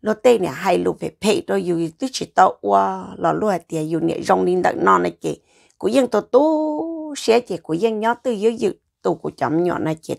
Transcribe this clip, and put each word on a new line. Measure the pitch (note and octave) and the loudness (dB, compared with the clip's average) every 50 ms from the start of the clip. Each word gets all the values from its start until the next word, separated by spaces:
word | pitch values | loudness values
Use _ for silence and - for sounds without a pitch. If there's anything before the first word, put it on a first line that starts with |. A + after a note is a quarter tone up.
Lo | - G#3 G#3+ | -2 -2 -4
tên | G#3+ _ B3+ A#3+ G#3+ F#3 | 2 _ 4 4 4 2
này | E3 | -4
hay | C3 C#3+ F3+ G3 F3+ F3 | -4 -4 0 0 0 2
lù | F3 F#3 E3 - | 2 -2 -4 -4
phải | - E3 - _ | -8 -12 -10 _
phê | - G#3 G#3 - - - | 0 0 0 0 0 -2
trâu | F#3+ G3 | -2 -2
yêu, | F#3+ F3 F3 E3 E3+ D#3+ D#3+ _ | 0 0 -2 -2 -2 -4 -6 _
tức | - C4 | -8 -8
chỉ | C4 - - | -6 -8 -10
tao | - _ - F#3 G3 - _ | -4 _ 4 4 4 4 _
ua, | - G3+ G3+ G3 G3 G3 F#3+ F#3+ F#3 F#3 - - | -2 2 2 2 2 0 -4 -8 -10 -14 -12 -4
lo | - E3 D#3 | -2 -2 0
lùa | D#3+ F#3+ G#3+ G3 E3+ - _ | 0 0 -2 -2 -2 -4 _
tìa | - D#3+ | -6 -6
yêu | D#3 D#3 E3 D#3+ | -4 -2 -4 -2
nhỉ, | E3 E3 E3 - - | -2 -2 -2 -4 0
rong | F#3 F#3+ F#3 F#3 | 0 0 2 2
đi | F3+ F3+ | 0 0
đợi | F#3 F3 E3 - - | 0 0 0 -2 0
nó | D#3 G3 F#3+ F3+ | 2 4 4 4
này | F3 F3 | 2 0
chị. | E3+ _ - E3 D3 - _ _ _ _ _ _ _ _ | -4 _ -6 -8 -8 -8 _ _ _ _ _ _ _ _
Cú | - F#3+ | -4 0
dân | A3 C4+ C4 A#3+ | 2 2 2 2
tao | - G#3 | 0 -2
tu, | G#3 _ - B3 D4 D#4 D#4+ D4+ D#4 D#4 D4+ D4+ D#4+ E4 E4 D#4+ D#4 D#4 C#4+ | -2 _ 4 4 4 4 2 0 0 -2 -4 -4 -6 -8 -8 -10 -10 -12 -12
xe | - - - A3+ A#3+ | -8 0 2 2 2
chị, | A#3+ - F#3+ E3 | 2 -2 -8 -10
cú | _ - D#3 | _ -6 -6
dân | E3+ G3+ A#3 A3 G#3+ | -2 -2 -2 -2 0
nhớ | G#3 A3+ A#3+ A#3+ _ | -2 -2 -2 -2 _
từ | C4 | -4
yêu | A#3+ G3+ G3+ A3+ | -4 0 0 0
dự, | A#3 A3+ A#3 G3 - _ _ _ _ _ | 0 0 -4 -4 -4 _ _ _ _ _
tụ | _ - E3+ | _ -4 -4
của | E3 _ - - - | -2 _ -12 -6 -4
chấm | - B2 D3 E3 F3 | -4 0 0 0 0
nhỏ | F3+ - - | 0 -2 -2
này | - D#3 D#3+ D#3 | -2 -4 -4 -6
chị | _ - B2+ | _ -10 -10